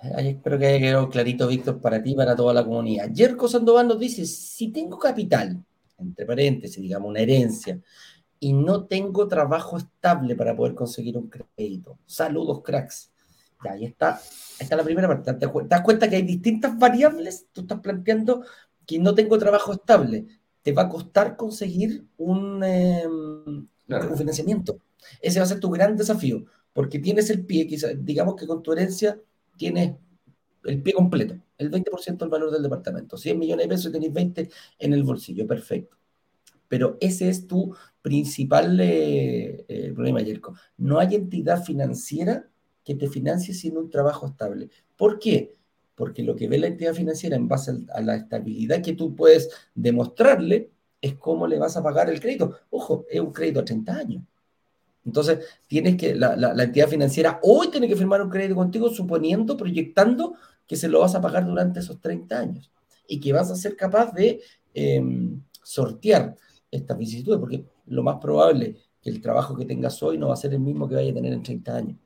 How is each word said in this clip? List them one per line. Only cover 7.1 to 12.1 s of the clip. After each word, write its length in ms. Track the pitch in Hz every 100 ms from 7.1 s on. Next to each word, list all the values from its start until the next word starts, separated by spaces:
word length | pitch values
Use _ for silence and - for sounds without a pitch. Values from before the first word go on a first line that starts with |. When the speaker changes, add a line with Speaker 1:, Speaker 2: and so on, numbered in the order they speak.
| 104
Speaker 1:
herencia, 600 | 113 135 117 110 - 92 _ _ - _ _ _
"y 140 | 143
no 320 | 139 156 202 190
tengo 420 | 190 196 185 202
trabajo 500 | 175 139 160 - 175
estable 580 | - _ 180 170 127 120
para 200 | 117 110
poder 180 | 123
conseguir 440 | - 120 - 117 120
un 120 | 113
crédito. 680 | - - - 107 95 - -
Saludos, 560 | _